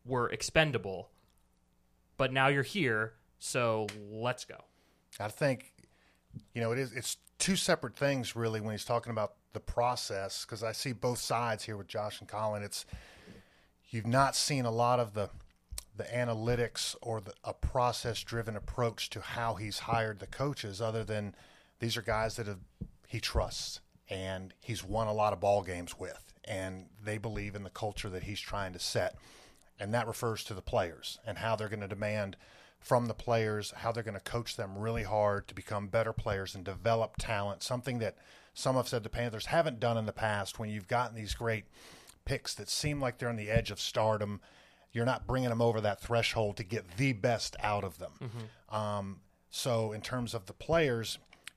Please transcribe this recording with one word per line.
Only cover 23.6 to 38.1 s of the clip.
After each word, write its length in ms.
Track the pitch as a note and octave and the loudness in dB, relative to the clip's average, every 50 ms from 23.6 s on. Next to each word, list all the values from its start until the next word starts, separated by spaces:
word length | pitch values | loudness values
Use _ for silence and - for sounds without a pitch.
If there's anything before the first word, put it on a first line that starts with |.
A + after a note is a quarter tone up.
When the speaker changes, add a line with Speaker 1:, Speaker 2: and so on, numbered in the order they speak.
| - - - - - _ _ _ _ - | -6 -6 -8 -10 -14 _ _ _ _ -8
Speaker 2:
and 440 | G2+ F#2+ F#2+ F#2+ F#2+ F#2+ F#2+ F#2 - _ | -6 -4 -4 -4 -4 -6 -6 -10 -14 _
he's 240 | - - A2 F2+ F#2+ | -8 -6 -6 -6 -4
won 240 | F#2 G2+ A2 A2+ G#2+ | -2 -2 0 0 2
a 60 | G#2+ | 2
lot 200 | G#2+ G#2+ G#2+ G2 | 4 4 4 4
of 60 | F2+ | 4
ball 220 | G2+ G2+ G2+ G#2 | 6 6 6 6
games 360 | F#2+ F#2+ F2 F2 F2 - - - | 4 0 -4 -6 -6 -8 -8 -8
with, 340 | F#2 - - - - - - - - | -8 -8 -10 -12 -16 -20 -20 -14 -8
and 440 | - G#2+ F#2+ F#2+ F#2 F#2 F#2+ F#2 - - - | -6 -4 -4 -4 -4 -6 -8 -10 -14 -16 -10
they 160 | G#2 G#2+ G#2+ G#2 | -6 -4 -4 -4
believe 380 | G#2 A2+ G#2 G#2 G2+ G#2 G2 | -4 -4 -4 -4 -4 -4 -6
in 80 | G#2 G2 | -8 -8
the 60 | F2+ | -8
culture 400 | - - A2+ G#2 G2 - - G#2 | -8 -4 -4 -4 -4 -4 -6 -6
that 140 | F#2 F#2 - | -6 -6 -4
he's 160 | G2+ G#2 - | -4 -6 -6
trying 340 | - - G#2+ G2+ F#2+ F#2 F2+ | -6 -4 -4 -4 -4 -4 -4
to 60 | F2+ | -4
set. 360 | - - - A2+ F2+ F#2 - - - - - - - - - _ - _ _ - | -4 -2 0 2 0 0 -2 -6 -18 -20 -20 -20 -20 -20 -20 _ -20 _ _ -8
And 120 | G#2 G2+ A2+ | -4 -2 0
that 140 | A#2+ A2+ A#2 | 0 0 0
refers 360 | G#2+ - B2+ A#2 A2 - - | -2 -2 0 -2 -2 -2 -4
to 100 | - G#2+ | -6 -8
the 80 | F#2+ | -8
players 580 | - - B2+ A2 E2+ E2+ D#2+ - - - - - - | -4 0 2 2 2 2 -2 -6 -10 -10 -10 -10 -8
and 120 | A2+ G2 - | -8 -6 -2
how 180 | - A2+ A2+ | 0 0 0
they're 140 | G#2 G#2+ G2+ | 0 0 -2
gonna 180 | A2 G#2+ G2+ F#2+ | -4 -4 -6 -6
demand 480 | G#2+ G2 G#2+ G#2 G#2+ G#2+ G2+ F#2+ - - - - - - - - - _ | -4 -2 -2 0 0 0 -2 -2 -4 -10 -16 -20 -20 -20 -20 -20 -20 _
from 240 | - - C3+ A#2+ A#2+ | -2 2 4 4 4
the 80 | A#2 G#2+ | 2 -2
players, 580 | - - A#2+ A#2 A2+ A2 G#2+ G#2+ G#2 G2+ - | -2 0 2 4 4 4 4 0 0 -2 -4
how 220 | - - - A#2 A2+ | -6 -4 -2 -2 -2
they're 100 | A#2+ G#2 | -2 -4
gonna 160 | A2 G2+ G2 | -6 -6 -8
coach 380 | - - - A#2+ A2+ - - - | -6 -4 -4 -2 -2 -4 -6 -6
them 200 | G#2 F#2+ F#2+ G2+ | -6 -6 -4 -4
really 260 | G#2+ A2+ A#2 A#2 G#2+ | -2 0 0 0 0
hard 440 | F#2 A2 G#2+ G#2 G2+ G2+ G2 - - | 2 4 4 6 6 4 2 -2 -6
to 80 | G2 | -10
become 320 | - - - A2 G2+ G2+ F#2+ | -12 -6 -4 -4 -4 -2 0
better 240 | G2+ A2+ A2 A2 | 2 2 2 2
players 420 | A2 - - A2+ G2+ G2 G2 F#2 - | 0 -2 0 0 0 0 -2 -4 -6
and 120 | G2 F2 | -8 -6
develop 500 | G2 F#2+ F2 F#2+ A2+ A2+ A2+ A2 G2 - - | -6 -6 0 2 4 4 4 4 0 -2 -4
talent, 460 | - - A2+ G2+ G2+ G2+ G2 - - | -2 0 0 0 0 -2 -4 -4 -4
something 360 | - B2+ B2 - C#3 B2 A#2+ | -2 -2 -2 -2 -2 -2 0
that 180 | A2+ G2 | 0 -2